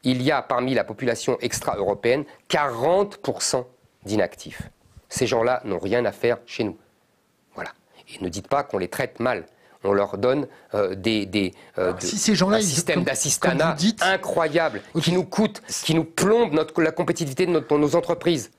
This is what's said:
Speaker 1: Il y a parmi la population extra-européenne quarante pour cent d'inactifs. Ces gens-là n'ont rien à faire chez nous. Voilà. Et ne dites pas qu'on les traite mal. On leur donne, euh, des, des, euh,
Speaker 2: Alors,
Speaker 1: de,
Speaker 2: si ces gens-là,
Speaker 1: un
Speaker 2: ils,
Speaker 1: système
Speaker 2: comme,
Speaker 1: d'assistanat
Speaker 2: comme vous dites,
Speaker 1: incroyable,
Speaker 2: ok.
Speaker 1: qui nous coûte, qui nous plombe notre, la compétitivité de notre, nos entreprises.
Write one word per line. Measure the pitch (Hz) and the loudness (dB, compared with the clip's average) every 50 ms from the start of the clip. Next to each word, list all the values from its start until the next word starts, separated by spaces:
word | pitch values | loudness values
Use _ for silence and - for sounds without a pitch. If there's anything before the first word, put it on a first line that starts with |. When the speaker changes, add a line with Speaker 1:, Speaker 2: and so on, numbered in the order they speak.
| - | -2
Speaker 1:
Il | 131 127 127 127 | 0 0 2 2
y | 143 | 2
a | 151 131 | 2 2
parmi | - - 139 120 123 127 135 | 0 0 0 0 0 0 0
la | 113 98 | 0 0
population | - 107 - 135 120 117 - - - 127 - | -2 -4 -6 -2 -2 -2 -2 0 -2 -2 0
extra-européenne | - 123 - - - - 123 104 98 95 101 101 - 117 123 147 147 - - - _ | -2 -4 -4 -4 -4 -4 -2 0 0 0 0 0 2 2 2 2 0 -6 -12 -18 _
quarante | - - 160 147 139 120 113 123 156 175 190 202 202 - | -4 -2 0 0 0 -2 0 2 2 4 2 2 0 -4
pour | - - - 120 - - | -8 -6 -6 -4 -4 -2
cent | - - 131 123 - _ _ _ _ _ _ - | -2 -2 -2 -4 -6 _ _ _ _ _ _ -8
d'inactifs. | 98 104 107 92 87 - - - - - - - - - _ _ _ - - - - | -2 0 0 0 0 -2 -8 -18 -16 -14 -14 -14 -16 -18 _ _ _ -20 -20 -18 -10
Ces | - - 127 | -4 -2 -2
gens-là | 110 123 117 113 120 127 - - | 0 2 2 2 2 0 -2 -2
n'ont | 110 95 87 | -4 -6 -4
rien | - 98 104 120 120 | -2 -2 0 0 0
à | 104 95 | 0 -2
faire | - - 117 120 - - | 0 0 0 0 -2 -4
chez | - - - 117 | -10 -6 -4 -4
nous. | 104 - - _ _ _ _ _ _ _ _ _ _ _ _ _ _ - | -4 -6 -8 _ _ _ _ _ _ _ _ _ _ _ _ _ _ -14
Voilà. | - - - - _ _ _ _ - - - | -14 -14 -14 -14 _ _ _ _ -20 -20 -20
Et | - - 95 | -12 -8 -8
ne | 90 | -6
dites | 82 101 - | -6 -8 -6
pas | - - 143 143 | -2 -2 -2 -2
qu'on | - - 101 | -2 -4 -4
les | 92 87 | -4 -4
traite | - - 135 - - - | -4 -4 -6 -6 -4 -4
mal. | 117 127 120 95 82 - _ _ _ _ _ _ - | -2 -2 -2 -4 -6 -12 _ _ _ _ _ _ -2
On | 98 101 | 0 2
leur | 101 101 101 - | 2 2 0 -2
donne, | 98 104 123 135 147 139 - - - - - - | 0 0 2 2 0 -2 -6 -10 -18 -14 -6 -2
euh, | 104 101 92 95 | -2 0 0 -2
des, | 98 92 113 110 107 101 | -2 0 0 0 0 0
des, | 92 92 107 98 90 - - - - - | 0 0 0 0 0 -2 -8 -20 -12 -6
euh, | - 92 | -2 -2
Speaker 2:
Alors, | 90 90 92 | -2 -2 -2
Speaker 1:
de, | - | -4
Speaker 2:
si | - - | -4 -4
ces | 208 - - 214 | -2 0 2 2
gens-là, | - 180 190 208 220 | 2 4 4 2 2
Speaker 1:
un | |
Speaker 2:
ils, | 214 | 2
Speaker 1:
système | 180 139 160 170 - 160 170 | 0 0 -2 0 0 0 0
Speaker 2:
comme, | 175 | 0
Speaker 1:
d'assistanat | 143 131 - - 143 - - - 143 135 135 156 | 0 0 -2 0 -2 -2 0 0 0 2 2 2
Speaker 2:
comme | 165 151 | 2 2
vous | 147 | 2
dites, | 165 214 220 - | 0 0 2 2
Speaker 1:
incroyable, | 170 185 190 185 185 - - 180 165 160 143 170 165 156 - 98 - - - | 2 2 2 0 0 -2 0 0 2 2 2 2 2 0 -2 -4 -8 -6 -4
Speaker 2:
ok. | 165 151 | -2 0
Speaker 1:
qui | - | 2
nous | 170 180 180 | 2 2 0
coûte, | - - - 220 208 208 - - - - - - | 0 0 0 0 0 0 -4 -12 -10 -8 -6 -2
qui | - 156 | 0 2
nous | 165 156 | 2 2
plombe | 160 - - - 190 220 240 233 190 143 | 0 -2 0 2 4 4 4 4 4 2
notre, | 156 151 156 - - | 0 0 0 0 0
la | 160 160 160 | 0 0 0
compétitivité | - 175 135 170 - 165 139 131 131 185 | 0 -2 -2 -2 -2 -4 -4 -2 0 0
de | 170 | 2
notre, | 175 160 - - 151 | 2 0 2 2 2
nos | 147 151 147 156 | 4 4 4 4
entreprises. | 175 170 - 170 170 - 175 170 135 107 - _ | 2 2 2 -2 0 0 0 0 0 -2 -8 _